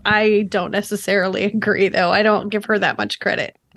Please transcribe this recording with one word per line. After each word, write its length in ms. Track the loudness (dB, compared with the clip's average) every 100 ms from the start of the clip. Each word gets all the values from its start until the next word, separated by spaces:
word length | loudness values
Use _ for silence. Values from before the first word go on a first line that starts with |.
I 420 | 0 2 4 2 2
don't 240 | -2 -2
necessarily 720 | -4 -4 -6 0 0 0 -2
<laughs> 100 | -2
agree, 320 | -2 0 2 2
though. 220 | 2 2
I 120 | 2
don't 240 | 4 2 0
give 160 | -4
her 120 | -2 0
that 200 | 0 -2
much 220 | -4 -4
credit. 360 | -4 -4 -6 _ _